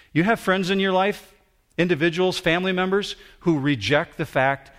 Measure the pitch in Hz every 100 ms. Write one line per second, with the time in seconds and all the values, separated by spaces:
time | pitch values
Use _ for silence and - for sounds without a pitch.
0 | _ 147 185 226 - 190 180 196 190 185
1 | 190 202 - _ _ _ _ - 175 165
2 | 170 160 185 175 175 165 185 185 185 196
3 | 196 - - - 180 156 139 139 98 143
4 | 165 - 156 147 131 135 -